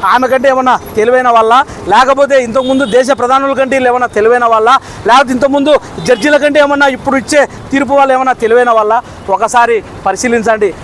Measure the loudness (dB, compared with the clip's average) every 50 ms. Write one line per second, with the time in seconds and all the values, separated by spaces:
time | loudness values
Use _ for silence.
0 | 0 0 0 0 0 0 -2 0 0 0 0 2 0 0 0 -2 -4 -8 -4 -2
1 | 0 0 0 2 2 2 2 2 4 4 4 2 2 0 -6 -12 -4 0 2 2
2 | 4 2 2 0 2 2 2 0 0 0 -4 -4 -2 0 0 0 0 0 2 0
3 | 2 2 0 -2 0 0 0 0 0 -2 -2 -2 -2 -2 0 0 0 0 0 0
4 | -2 -2 -2 0 0 2 2 2 2 0 0 2 2 2 2 2 0 -6 -18 -8
5 | 0 2 2 2 2 0 -2 -2 0 0 0 0 2 2 0 0 0 -4 -14 -10
6 | -2 -2 -2 0 2 0 0 2 0 2 2 2 2 2 2 0 0 0 0 -2
7 | -4 -2 -2 -2 -2 0 0 0 0 0 -4 -18 -12 -4 -4 -4 -2 0 2 2
8 | 2 2 2 0 0 -2 -2 -2 0 0 2 2 2 2 2 0 2 2 0 -2
9 | -2 -6 -20 -16 -6 -4 -2 -2 -2 0 2 2 2 2 0 -4 -4 -8 -18 -8
10 | -6 -6 -6 -4 -2 -2 -2 -2 0 -2 0 0 0 -2 -4 -6